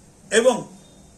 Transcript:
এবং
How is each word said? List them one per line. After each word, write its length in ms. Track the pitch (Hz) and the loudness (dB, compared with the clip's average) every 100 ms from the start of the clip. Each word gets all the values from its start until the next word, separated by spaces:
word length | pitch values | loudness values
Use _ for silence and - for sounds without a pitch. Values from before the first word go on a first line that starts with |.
| - - - | -20 -20 -4
এবং 380 | 214 247 196 - - - - - | 0 0 -2 -10 -20 -20 -20 -20